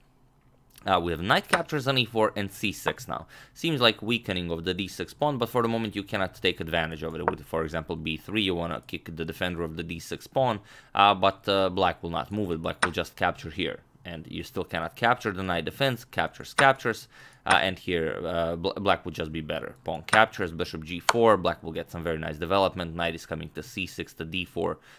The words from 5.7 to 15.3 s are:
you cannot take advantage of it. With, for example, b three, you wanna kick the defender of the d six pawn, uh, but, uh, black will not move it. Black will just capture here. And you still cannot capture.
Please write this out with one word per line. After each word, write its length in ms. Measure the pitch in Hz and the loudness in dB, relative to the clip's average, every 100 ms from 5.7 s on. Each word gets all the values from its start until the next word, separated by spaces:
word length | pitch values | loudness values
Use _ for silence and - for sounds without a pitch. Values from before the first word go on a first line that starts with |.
| 113 107 101 | 2 -2 -4
you 60 | |
cannot 320 | 98 101 92 | -4 -2 -2
take 260 | - 92 87 | 0 0 0
advantage 420 | 82 82 80 78 | 0 0 0 -2
of 120 | 80 | -6
it. 160 | 80 82 | -4 -2
With, 120 | - 71 | -4 -2
for 180 | 82 | -2
example, 320 | 80 82 78 80 | -2 -4 -6 -6
b 220 | 80 80 | -4 -6
three, 240 | - 107 | -4 -2
you 120 | 95 | 0
wanna 280 | 85 85 64 - | 0 -2 -6 -8
kick 300 | 87 - 80 | -12 -10 -8
the 80 | |
defender 380 | 82 - 90 85 | -6 -4 -4 -4
of 160 | 82 80 | -6 -6
the 40 | |
d 160 | 85 82 | -8 -8
six 280 | - 76 - | -8 -10 -4
pawn, 340 | 135 127 104 - - - | 0 0 -2 -8 -20 -2
uh, 200 | - 101 | 6 6
but, 340 | 95 98 - - | 6 2 2 0
uh, 220 | 98 95 | 2 2
black 320 | 90 90 - | 2 2 0
will 80 | 85 | -4
not 200 | 82 - | -4 -4
move 200 | 104 95 | -4 -4
it. 100 | 80 | -4
Black 240 | 85 - | -4 -2
will 80 | 90 | -2
just 240 | 85 82 - | -2 -6 -2
capture 320 | 90 - 82 | -2 -2 -8
here. 320 | 92 78 - _ _ | -6 -6 -6 _ _
And 220 | 90 80 - | -14 -12 -10
you 120 | 85 | -10
still 220 | - 98 | -8 -8
cannot 320 | 85 85 82 - | -6 -4 -6 0
capture. 360 | 120 127 110 | 2 2 -2